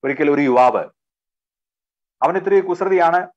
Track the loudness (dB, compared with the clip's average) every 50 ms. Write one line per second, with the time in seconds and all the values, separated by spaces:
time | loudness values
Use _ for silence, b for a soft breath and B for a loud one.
0 | -4 -6 -4 -2 0 0 0 0 0 0 2 4 4 4 2 0 -6 -8 _ _
1 | _ _ _ _ _ _ _ _ _ _ _ _ _ _ _ _ _ _ _ _
2 | _ _ _ _ -4 -2 -2 -2 -2 2 0 0 2 0 -4 -4 -2 -2 0 2
3 | 2 2 0 0 -4 -6 _